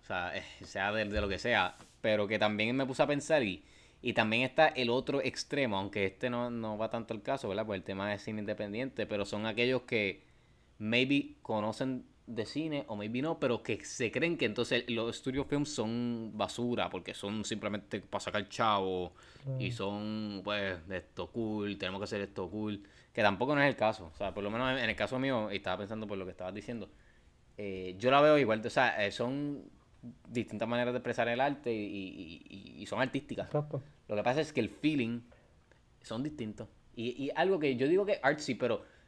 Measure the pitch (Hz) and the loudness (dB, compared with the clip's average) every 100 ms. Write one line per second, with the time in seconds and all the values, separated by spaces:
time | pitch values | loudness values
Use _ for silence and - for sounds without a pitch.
0 | - 95 87 95 - - 92 101 98 110 | -6 -4 -2 -4 -8 -14 -10 -2 0 0
1 | 104 104 101 92 120 113 92 - - - | 0 0 0 0 2 4 4 0 -20 -4
2 | 113 107 101 107 104 104 110 131 135 131 | 2 2 2 4 2 2 0 0 0 2
3 | - 143 - 156 110 87 - - - - | 2 2 2 2 2 -2 -10 -20 -20 -8
4 | 123 113 110 113 131 - 156 - 120 123 | -2 2 2 2 0 6 4 4 0 0
5 | 127 139 123 - - 143 131 98 98 104 | 2 0 -2 -4 -4 0 2 0 -2 0
6 | 95 - 127 120 123 117 110 104 110 117 | 0 0 -2 -2 -2 -4 -4 -2 -2 -2
7 | 110 110 117 135 110 98 110 98 - 95 | -4 -6 -2 -2 -2 -2 0 -2 -4 -4
8 | 101 101 - 107 104 107 104 104 131 - | -2 -2 -4 -6 -4 -4 -4 -4 -6 -4
9 | 107 104 101 107 110 110 123 127 - 117 | -2 -2 -2 -2 -2 2 2 2 2 0
10 | 101 87 - - _ _ _ - 107 117 | 0 -2 -12 -20 _ _ _ -8 2 4
11 | 131 143 147 - - 110 107 107 131 127 | 4 4 0 -8 -4 0 0 -2 -2 -4
12 | - - - 113 107 143 160 143 - 104 | -8 -20 -10 -6 -4 -2 -2 -4 -4 -6
13 | 107 123 151 165 135 117 - 104 - - | -4 -2 0 0 2 0 0 -4 -4 -2
14 | 117 107 170 170 113 104 117 120 - 113 | 0 2 0 2 0 0 0 0 0 -2
15 | 117 110 - 131 135 143 143 - 110 117 | -2 -4 -4 -2 0 0 0 -2 0 0
16 | 120 117 113 104 101 - 120 117 90 92 | -2 -2 -4 -2 -2 0 0 0 0 -4
17 | - - 101 107 101 107 101 101 - 104 | -8 -8 -4 -4 -2 -4 -4 -4 -6 -8
18 | - 101 - 107 98 - 113 104 95 92 | -4 -6 -2 -2 -2 0 4 4 2 0
19 | 87 - - - 135 131 113 117 98 104 | -2 -8 -20 -12 -6 -4 -2 -2 -2 -2
20 | 104 110 107 101 92 104 98 90 82 92 | -4 -4 -4 -6 -2 0 0 -4 -6 -8
21 | - - 85 120 110 107 101 101 92 95 | -8 -10 -6 -2 -2 -2 -2 -2 -4 -4
22 | 101 107 98 - 90 104 107 101 - - | -4 -4 -4 -6 -6 -4 -4 -6 -10 -20
23 | - - 104 98 127 147 139 123 107 110 | -10 4 4 4 2 4 4 4 2 2
24 | 82 - 98 92 101 113 131 131 113 107 | -8 -6 -6 -4 -4 0 0 0 0 0
25 | 104 127 135 127 107 98 98 90 101 110 | 0 0 0 0 0 -4 -2 -4 -4 -6
26 | 107 98 92 90 92 104 104 120 92 - | -6 -6 -6 -8 -8 -8 -8 -8 -10 -16
27 | - _ - _ - - 101 95 92 92 | -20 _ -20 _ -20 -8 -6 -4 -6 -2
28 | 120 139 151 151 120 110 113 143 120 95 | 6 8 10 8 6 2 2 4 4 4
29 | 101 - 120 139 147 143 - - _ - | 0 0 -2 -2 -4 -6 -10 -20 _ -20
30 | 120 - - 120 107 107 113 120 120 123 | -18 -18 -6 -4 -2 -2 0 2 2 0
31 | 123 120 117 120 139 139 120 110 104 101 | -2 0 2 4 2 0 -2 -2 -2 -6
32 | 92 - 82 85 - 98 - - 101 101 | -8 -10 -12 -14 -16 -18 -16 -14 -6 0
33 | 127 135 - 104 95 147 147 143 - - | 0 0 -6 -6 -2 -2 -2 -6 -8 -16
34 | - 104 113 135 151 - 107 - 147 151 | -6 0 2 2 0 0 -2 2 2 2
35 | 117 120 - - - _ _ - _ _ | 0 -2 -8 -20 -20 _ _ -20 _ _
36 | - 110 147 147 110 104 110 - - - | -8 -6 -4 -6 -8 -8 -12 -16 -18 -6
37 | 117 - 139 - 180 190 147 123 135 180 | -6 -4 -4 2 2 4 2 2 4 4
38 | 202 202 131 147 - 117 123 110 - - | 4 2 2 2 0 0 2 0 -2 -20